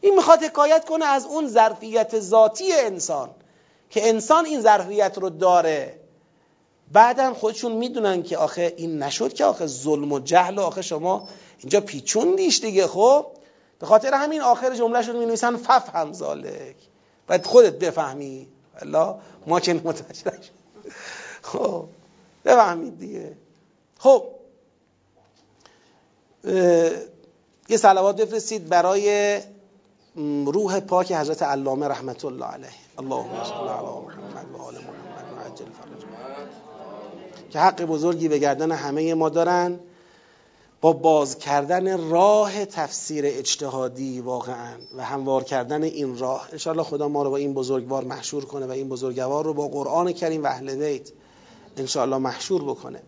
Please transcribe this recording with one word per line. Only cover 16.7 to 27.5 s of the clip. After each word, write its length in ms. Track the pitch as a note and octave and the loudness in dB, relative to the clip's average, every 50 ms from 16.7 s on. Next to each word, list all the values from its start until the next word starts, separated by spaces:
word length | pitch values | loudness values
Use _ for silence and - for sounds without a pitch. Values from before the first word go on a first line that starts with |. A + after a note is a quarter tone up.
| C3+ _ _ _ _ _ _ _ _ _ _ - | -18 _ _ _ _ _ _ _ _ _ _ 0
باید 180 | F3+ F3+ F3+ | 0 0 0
خودت 280 | - - B3 A#3+ G3 D#3 | 6 8 8 8 8 6
بفهمی، 760 | - F#3 E3+ D3 E3 D#3 C#3 C3 C#3+ C#3+ C#3 C3+ C3 C3 - _ _ _ _ _ - | 0 -4 -2 -2 -2 -4 -4 -6 -10 -12 -12 -12 -14 -18 -20 _ _ _ _ _ -18
الا 360 | - D3 D3 D#3 D#3+ G3 F#3+ - - - - - - D3+ | -14 -4 0 0 0 0 -2 -10 -14 -20 -20 -18 -4 -2
ما 120 | E3 F3 | -2 0
که 140 | E3+ F3+ F3 | 2 0 -2
متوجه 540 | D#3+ D#3+ E3 D#3 - - - - - - G3 | -2 -2 -4 -6 -6 -8 -16 -18 -10 -10 -10
نشد. 240 | - - - - _ _ _ _ _ - - - - - - - - - - - - - | -10 -10 -20 -20 _ _ _ _ _ -20 -20 -20 -20 -18 -18 -16 -16 -16 -16 -18 -18 -18
خب 440 | _ - - - B3+ - G3 E3+ D#3+ D#3+ - _ _ _ _ _ _ _ _ _ _ | _ -10 -8 -4 -2 -2 -2 -4 -8 -12 -18 _ _ _ _ _ _ _ _ _ _
بفهمید 540 | - B3 B3 A3 F#3+ F3 E3+ E3 B3 - E3 | 6 8 8 8 4 2 -4 -6 -10 -12 -14
دیگه. 380 | F3+ G3+ G#3 - - D#3 - - _ _ _ _ _ _ _ _ _ _ _ _ | -16 -14 -12 -12 -12 -14 -16 -18 _ _ _ _ _ _ _ _ _ _ _ _
خب 240 | - C4 C4+ A#3 - - - - - - _ _ _ _ _ _ _ _ _ _ _ _ _ _ _ _ _ _ _ _ _ _ _ - _ _ _ _ _ _ _ _ _ _ _ _ _ _ _ | 6 8 8 8 6 -2 -16 -18 -20 -20 _ _ _ _ _ _ _ _ _ _ _ _ _ _ _ _ _ _ _ _ _ _ _ -20 _ _ _ _ _ _ _ _ _ _ _ _ _ _ _
اه، 480 | - - F#3 F3+ F3 F3 E3+ E3+ E3 E3+ - - - - _ _ - _ _ _ _ | -2 0 4 4 6 6 6 4 2 0 -4 -10 -16 -20 _ _ -20 _ _ _ _